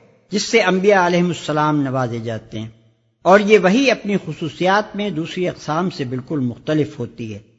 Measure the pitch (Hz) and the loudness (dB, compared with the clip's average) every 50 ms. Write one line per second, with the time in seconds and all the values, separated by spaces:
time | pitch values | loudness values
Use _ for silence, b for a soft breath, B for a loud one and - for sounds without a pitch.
0 | _ _ _ _ _ _ 185 208 - - - 226 185 185 185 190 185 208 202 190 | _ _ _ _ _ _ -4 -4 -2 0 2 2 2 2 2 2 4 4 4 6
1 | 175 175 180 175 175 180 160 - - - 151 151 151 151 151 147 139 131 127 131 | 4 4 2 2 2 0 -2 -4 -6 -4 -2 0 0 2 2 0 0 0 -2 -2
2 | 127 117 117 117 113 117 110 107 - - - 107 110 110 - _ _ _ _ _ | -2 -4 -4 -6 -6 -6 -8 -8 -10 -10 -10 -10 -10 -12 -14 _ _ _ _ _
3 | _ _ _ _ - 165 190 208 208 202 220 202 175 180 196 262 277 254 214 - | _ _ _ _ 2 4 4 6 6 6 6 6 6 4 4 4 4 2 0 0
4 | - 202 202 190 - 160 147 - 175 147 - - 170 185 196 214 208 208 - 196 | -2 -2 -4 -4 -4 -6 -10 -8 -8 -8 -6 -2 0 2 2 0 0 -2 -6 -6
5 | 208 208 160 151 165 151 - 185 180 180 - - - - 151 165 185 180 - - | -6 -4 -4 -6 -6 -6 -6 -6 -4 -4 -6 -8 -8 -6 -4 -2 -2 -2 -4 -6
6 | 139 120 131 127 127 - 165 147 127 120 113 - - 156 156 151 143 - - - | -8 -8 -8 -10 -8 -6 -4 -4 -4 -4 -6 -6 -4 -2 0 0 0 -2 -4 -8
7 | 120 110 - - 120 107 104 101 - _ _ | -10 -10 -10 -12 -12 -12 -12 -14 -16 _ _